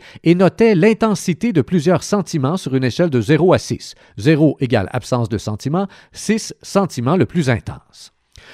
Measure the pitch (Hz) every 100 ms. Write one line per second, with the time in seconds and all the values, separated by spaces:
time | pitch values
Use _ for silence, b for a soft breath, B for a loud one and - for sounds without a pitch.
0 | B B 160 175 180 - 226 180 214 220
1 | 220 190 - 165 233 165 - 180 151 165
2 | - 202 170 160 131 190 139 131 127 -
3 | 175 127 110 151 180 127 - - - -
4 | b b 120 151 151 - 127 117 90 -
5 | - 123 110 107 - 107 131 175 196 B
6 | B - - 214 - - - 196 196 -
7 | 120 180 - 175 131 113 - - _ -
8 | - _ _ _ B